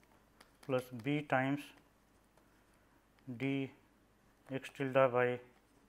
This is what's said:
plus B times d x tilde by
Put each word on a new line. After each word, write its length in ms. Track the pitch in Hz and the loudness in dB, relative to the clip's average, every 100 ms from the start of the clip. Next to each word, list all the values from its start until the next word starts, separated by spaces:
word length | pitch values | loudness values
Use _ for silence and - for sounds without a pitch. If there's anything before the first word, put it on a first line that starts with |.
| _ - _ - - _ - | _ -20 _ -20 -20 _ -2
plus 180 | 127 123 123 | -2 -2 -6
B 200 | 110 147 | -2 -2
times 360 | 147 131 135 143 - - - _ _ _ _ _ _ _ _ _ _ _ _ _ - 120 | 2 2 2 -2 -6 -20 -20 _ _ _ _ _ _ _ _ _ _ _ _ _ -14 -6
d 320 | 135 139 131 - _ _ _ _ _ _ - | -4 -2 -6 -10 _ _ _ _ _ _ -10
x 160 | 135 - - | -10 -8 -6
tilde 340 | 135 131 135 120 | 0 4 4 4
by 200 | 123 123 - - _ _ | 2 0 -8 -20 _ _